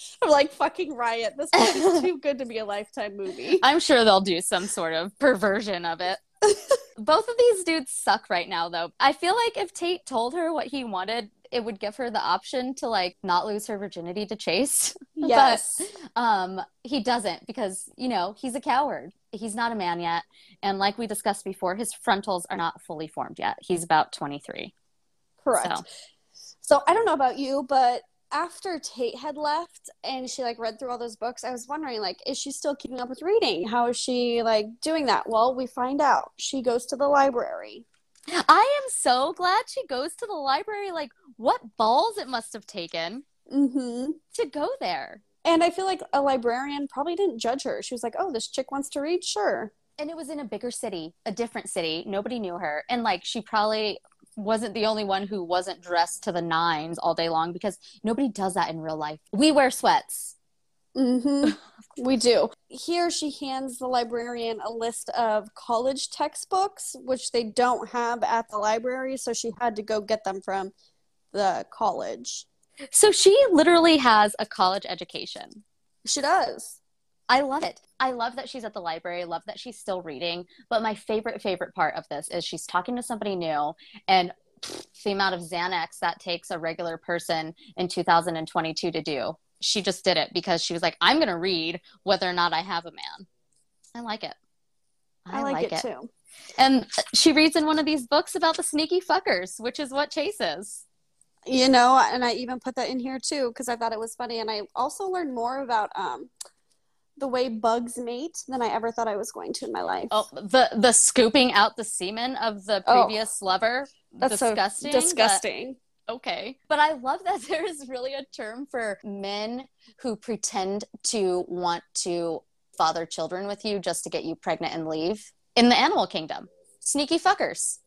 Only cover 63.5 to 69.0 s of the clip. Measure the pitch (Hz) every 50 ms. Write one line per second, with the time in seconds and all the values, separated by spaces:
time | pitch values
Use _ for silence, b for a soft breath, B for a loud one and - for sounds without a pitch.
63.5 | 262 262 269 269 247 - 262 254 254 247 240 226 233 240 233 240 240 240 233 226
64.5 | 226 208 - 214 226 226 226 233 233 - - - - 233 240 220 214 214 202 214
65.5 | _ - - - 240 226 247 269 277 269 - - - - 302 302 - - - -
66.5 | 392 381 381 403 403 - - - - 262 254 247 262 247 - - - 240 233 220
67.5 | - - 247 247 247 214 - 220 - 240 240 233 240 233 208 - 226 226 226 -
68.5 | - 208 202 214 220 233 226 254 247 262